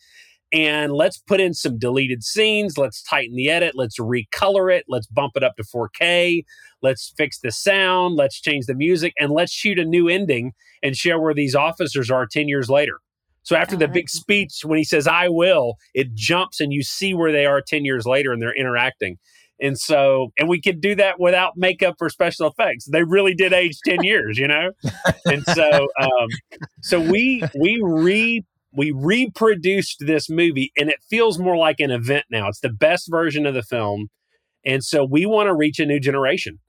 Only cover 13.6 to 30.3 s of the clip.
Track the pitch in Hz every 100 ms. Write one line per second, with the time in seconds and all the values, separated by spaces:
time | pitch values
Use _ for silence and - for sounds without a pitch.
13.6 | 175 185 151 175 151 - - 202 185 -
14.6 | 151 156 147 156 151 170 180 165 180 165
15.6 | 120 113 _ 131 131 107 113 175 180 -
16.6 | 143 143 131 - 196 180 160 147 143 139
17.6 | - 156 139 127 117 135 135 117 113 -
18.6 | 127 120 131 - 95 87 _ _ _ -
19.6 | 139 123 - 147 139 135 123 - 160 175
20.6 | 190 165 190 196 196 180 175 180 180 175
21.6 | 185 180 185 - 165 - 170 - 156 -
22.6 | 196 120 139 160 170 196 196 180 185 185
23.6 | 175 143 - 180 190 208 110 113 139 151
24.6 | 185 - - - 180 - 175 147 160 165
25.6 | 151 143 139 135 135 123 113 - - -
26.6 | 151 _ - 175 131 202 254 247 - 139
27.6 | 175 233 185 160 175 214 226 226 - _
28.6 | _ 139 151 135 151 240 247 - 220 190
29.6 | 175 196 - - 147 151 -